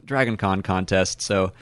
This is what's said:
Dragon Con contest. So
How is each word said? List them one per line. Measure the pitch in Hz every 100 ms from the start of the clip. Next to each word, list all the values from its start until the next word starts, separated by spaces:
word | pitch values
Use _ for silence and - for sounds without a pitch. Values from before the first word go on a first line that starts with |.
| -
Dragon | 135 120 110
Con | 98 95
contest. | 98 92 92 95 90 -
So | - 98 92 -